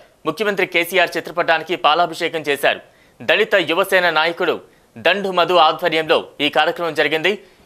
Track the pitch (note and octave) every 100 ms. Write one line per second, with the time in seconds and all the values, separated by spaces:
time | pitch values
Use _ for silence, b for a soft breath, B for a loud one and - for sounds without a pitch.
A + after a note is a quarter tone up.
0 | B B D3 D3+ G#3 G3 F3+ E3+ E3+ F#3
1 | E3 E3+ D#3+ E3 D#3+ D#3+ D#3 E3+ D3 D#3
2 | F3 D#3+ E3 E3 D3 C#3+ D3+ G2 b b
3 | b b A#2+ F3 G#3+ G3+ D#3 E3 F#3+ F#3+
4 | F3 D#3 D#3+ E3+ F3 A2+ b b b A#2
5 | D#3 G3 G3 F3+ E3 F3+ D#3 D#3+ F3 D#3
6 | D#3 D3+ C3 - D3 D#3 D#3 E3+ E3+ D3+
7 | D3 D#3 E3 G3+ b b